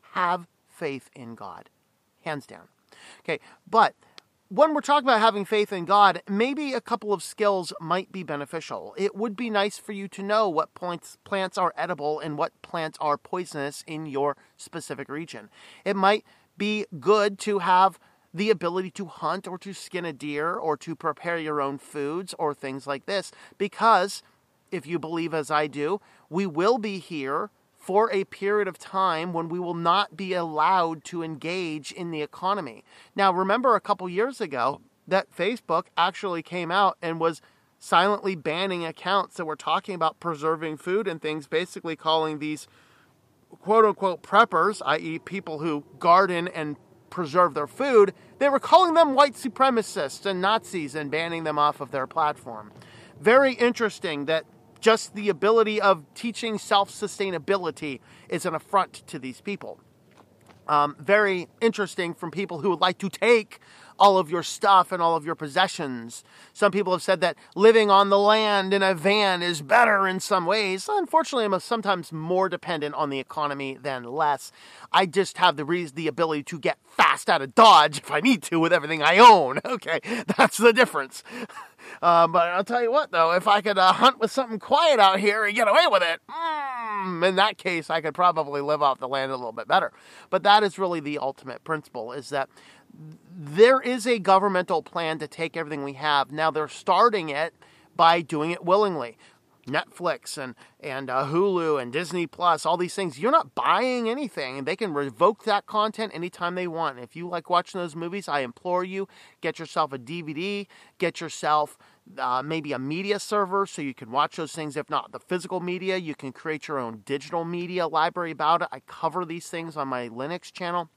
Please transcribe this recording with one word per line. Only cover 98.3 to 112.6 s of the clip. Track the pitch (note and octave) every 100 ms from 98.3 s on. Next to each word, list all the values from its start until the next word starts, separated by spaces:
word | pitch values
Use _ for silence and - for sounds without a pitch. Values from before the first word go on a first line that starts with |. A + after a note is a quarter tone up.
| D#3 D#3
it | E3+ F3
willingly. | F#3+ G#3 E3 A#2+ - - _ _ _ -
Netflix | D3 - - F3 C#3 - -
and, | C3 A#2 - _
and, | D3+ C3+ C3
uh, | B2+ C#3
Hulu | D#3+ G3+ F3+ D#3+ D3
and | B2
Disney | C3+ F3 F3+ E3+
Plus, | - F3 D#3+ D#3+
all | E3+
these | F3 -
things, | F#3 B2+
you're | G3+
not | D#4+ C3+
buying | - C3 F3+ B3+ B3 A3+
anything. | B3 C#4 - C3+ C3+
They | C3+ F#3+
can | G#3+
revoke | C#3+ C#3 A2 F3 A3+
that | - G3+ -
content | G#3+ G#3+ G#3 A3 D#3
anytime | F3 - F3 F3+
they | F3+
want. | E3 D#3+ B2
If | A#2+ D#3+
you | F3
like | F3 -
watching | F3 - F#3+
those | F3
movies, | D#3 E3+ G3 F#3
I | C#3+
implore | B2+ - F3+ F3+ F#3
you, | F#3+ G3 - - _
get | E3 D#3
yourself | D#3+ E3+ D#3
a | C3+
D | A#2+ E3+
V | D#3
D, | D3 F#3 G3+ G3 - _ _
get | E3+ -
yourself, | E3 - D#3+ D3+ D3 - _ _ _ -
uh, | B2+ B2+
maybe | C#3 D#3+